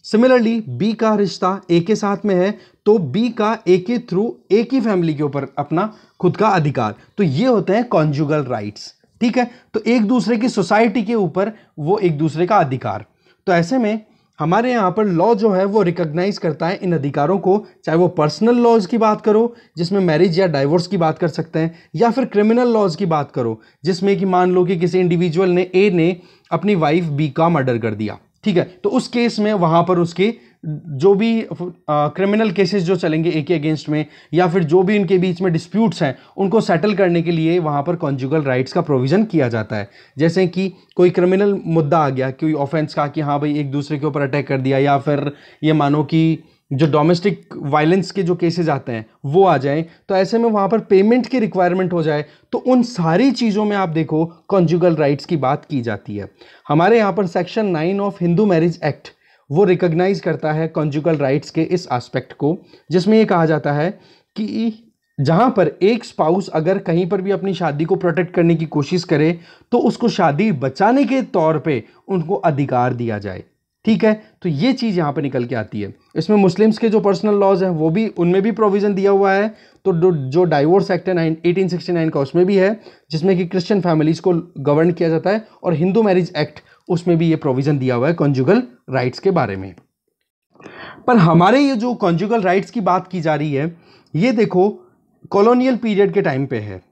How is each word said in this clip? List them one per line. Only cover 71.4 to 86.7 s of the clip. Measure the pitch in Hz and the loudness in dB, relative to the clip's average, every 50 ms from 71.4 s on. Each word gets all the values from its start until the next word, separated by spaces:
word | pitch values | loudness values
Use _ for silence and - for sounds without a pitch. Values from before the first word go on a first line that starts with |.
| 160 156 160 151 | 2 2 0 0
पे | - 165 143 117 - _ _ _ _ | -2 -2 -4 -4 -6 _ _ _ _
उनको | - 196 185 160 160 202 | -6 -4 -4 -2 -4 -6
अधिकार | 196 - 175 147 131 147 131 131 123 123 123 127 | -2 -2 -2 0 0 -2 -2 0 0 0 0 -2
दिया | 120 120 113 107 104 | -4 -4 -6 -6 -6
जाए, | 101 101 92 98 - _ _ _ _ _ _ _ _ | -8 -10 -12 -12 -16 _ _ _ _ _ _ _ _
ठीक | 220 226 180 226 | -2 0 2 2
है। | 214 214 214 - - _ _ | 0 0 0 -6 -20 _ _
तो | - 185 | -6 -4
ये | 151 135 170 262 269 | -2 0 0 0 0
चीज़ | 262 233 226 190 | 0 -2 -2 -2
यहाँ | 175 165 143 135 | -2 -2 -2 -2
पे | - | -4
निकल | - 135 123 131 120 | -6 -4 -4 -4 -4
के | 120 131 | -4 -4
आती | 117 107 - - 104 | -6 -6 -6 -8 -8
है। | 101 98 - _ _ _ _ | -8 -8 -12 _ _ _ _
इसमें | - 160 - 214 | -6 -2 0 2
मुस्लिम्स | 208 196 185 180 - 214 220 214 | 4 4 2 2 4 2 2 2
के | - - 226 | 2 0 0
जो | 208 220 | 0 2
पर्सनल | 185 202 196 - - 214 208 | 2 0 0 0 0 0 0
लॉज | 202 196 196 196 175 190 | 2 4 2 2 2 0
हैं | 185 | -2
वो | 175 156 156 160 | 0 0 0 0
भी, | 160 214 226 | 0 0 -2
उनमें | 202 - - 170 175 180 190 | -2 -2 0 0 2 2 2
भी | 190 226 | 2 0
प्रोविजन | 208 196 220 208 196 202 196 208 202 | 0 2 0 2 2 2 0 0 0
दिया | 180 190 196 | 0 2 2
हुआ | 196 196 196 190 190 | 2 4 2 2 2
है। | 196 208 220 214 _ _ _ _ _ _ | 0 0 -2 -6 _ _ _ _ _ _
तो | 196 185 | -2 0
जो, | 165 165 185 | 2 2 2
जो | 175 151 135 131 131 175 180 | 2 0 -4 -2 0 2 2
डाइवोर्स | 170 151 143 139 156 180 196 180 - | 2 2 2 2 4 4 2 2 0
एक्ट | 185 170 170 | -2 -4 -2
है | 190 185 | -2 -2
नाइन, | 170 165 160 160 160 - | 0 0 -2 -2 0 -2
एटीन | 175 175 190 190 | 0 0 0 0
सिक्सटी | 175 175 170 - - 175 | -2 -2 -6 -4 -4 -2
नाइन | 170 160 160 | -2 -2 0
का | 156 151 | 0 -2
उसमें | 139 135 - 170 180 | -4 0 2 0 2
भी | 185 202 | 2 4
है, | 190 185 196 220 220 - - - _ _ _ | 2 2 2 0 -2 -10 -20 -20 _ _ _
जिसमें | 151 160 151 196 196 | -6 -2 0 0 2
कि | 175 190 | 0 0
क्रिश्चियन | 170 - 190 170 - 220 190 | -2 -4 -4 -2 0 0 0
फैमिलीज | 165 175 160 156 151 156 165 165 | 2 2 2 2 2 2 0 0
को | - 190 175 165 165 - _ - | 0 0 0 0 -2 -6 _ -6
गवर्न | 135 143 147 151 165 175 | 0 0 2 4 2 2
किया | 175 175 180 160 | 2 0 0 0
जाता | 160 165 - 180 | 0 0 0 0
है, | 202 220 214 - - _ - | -2 -2 -4 -8 -20 _ -4
और | 185 170 | -4 -2
हिंदू | 143 170 185 185 226 226 | 0 0 0 2 2 2
मैरिज | 208 185 185 175 175 - | 2 2 2 0 -2 -4
एक्ट | 147 151 147 - - _ _ | -4 -6 -6 -6 -20 _ _